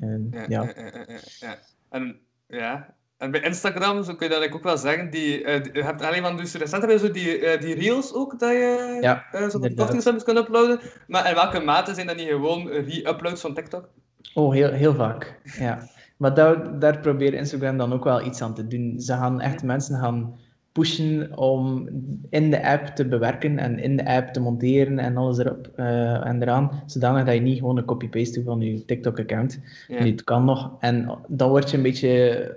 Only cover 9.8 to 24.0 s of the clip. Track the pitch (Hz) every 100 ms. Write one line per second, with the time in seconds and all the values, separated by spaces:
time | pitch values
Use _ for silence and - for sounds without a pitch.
9.8 | 113 240 240 226 233 226 220 226 240 240
10.8 | - - - 185 185 170 185 180 151 160
11.8 | 185 185 175 170 160 143 151 175 170 143
12.8 | 135 170 151 160 175 175 160 147 - 180
13.8 | 180 _ _ _ - 151 143 139 139 131
14.8 | 151 127 110 113 - - - - 123 117
15.8 | - - - - 135 147 156 165 - 143
16.8 | 151 147 151 135 139 139 143 139 135 131
17.8 | 123 127 139 123 127 - 117 110 110 123
18.8 | 120 113 123 127 127 127 120 - 127 135
19.8 | 135 131 123 120 117 - _ _ _ 156
20.8 | 160 - 156 156 147 - 131 131 131 131
21.8 | 131 139 131 139 - 151 156 - - 147
22.8 | 143 - 127 120 117 - 151 143 123 117
23.8 | 127 135